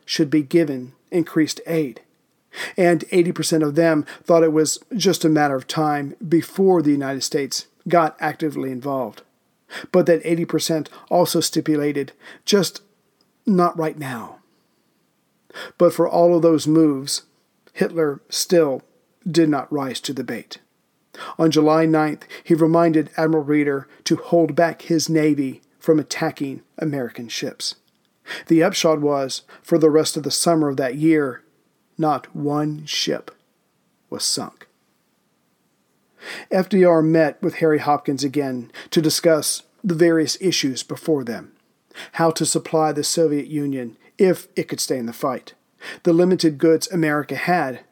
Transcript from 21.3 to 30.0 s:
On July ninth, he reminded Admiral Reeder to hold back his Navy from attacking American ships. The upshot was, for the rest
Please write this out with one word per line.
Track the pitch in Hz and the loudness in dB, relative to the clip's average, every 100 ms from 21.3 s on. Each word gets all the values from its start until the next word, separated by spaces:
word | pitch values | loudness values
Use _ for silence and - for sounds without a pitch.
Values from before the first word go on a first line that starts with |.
| - | 0
On | 165 | 2
July | 151 151 160 160 | 4 4 4 4
ninth, | 156 151 147 - - | 2 0 -4 -12 -8
he | - | 0
reminded | 160 160 170 170 156 147 - | 2 4 4 4 2 -2 -2
Admiral | 160 160 | 0 0
Reeder | 139 151 143 139 - _ | 0 0 0 -2 -8 _
to | - 160 | -4 -4
hold | - 170 156 147 | 0 2 2 2
back | 165 - | 0 -2
his | - 165 156 | -2 -2 0
Navy | 160 156 143 135 123 _ _ | 0 2 0 -4 -8 _ _
from | - 156 | 0 2
attacking | 131 - 156 - 139 - - - | 0 -4 -6 -6 -8 -10 -16 -8
American | 160 143 120 - 117 | -6 -4 -8 -10 -12
ships. | - 139 - - - _ _ _ _ - - - | -10 -10 -8 -10 -12 _ _ _ _ -16 -8 0
The | 165 | 2
upshot | 156 - 165 151 | 2 2 0 2
was, | 147 139 135 - - - | 0 -2 -4 -8 -14 -16
for | - 170 | -2 4
the | 156 | 4
rest | 156 | 4